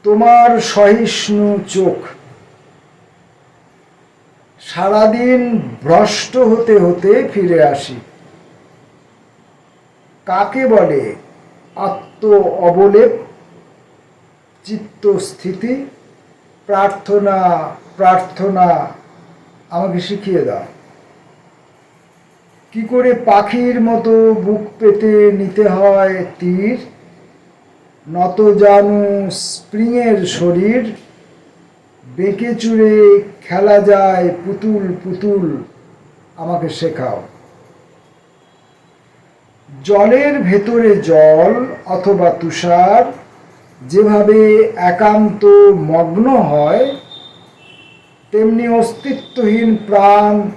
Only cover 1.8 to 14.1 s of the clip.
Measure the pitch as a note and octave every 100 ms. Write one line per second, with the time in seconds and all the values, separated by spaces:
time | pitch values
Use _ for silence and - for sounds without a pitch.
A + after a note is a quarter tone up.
1.8 | F3+ - - - - - _ _ _ _
2.8 | _ _ _ _ _ _ _ _ _ _
3.8 | _ _ _ _ _ _ _ _ - E3
4.8 | G3 G#3+ G#3+ A#3 B3 B3+ A#3+ A3+ B2+ A#2
5.8 | C#3 F3 G#3 - - B3+ A#3 A3+ A3+ G#3
6.8 | F3 F3 F#3 A#3 - G3+ F3 E3 D3 C#3
7.8 | - B2 - _ _ _ _ _ _ _
8.8 | _ _ _ _ _ _ _ _ _ _
9.8 | _ _ _ _ - F#3 G3+ C4 B3+ G#3+
10.8 | E3 C#3+ G#2+ - - _ _ _ _ F3
11.8 | F#3+ - - _ G#3+ G3+ E3+ - F3 F3
12.8 | G3+ G#3 B3 - - - _ _ _ _
13.8 | _ _ _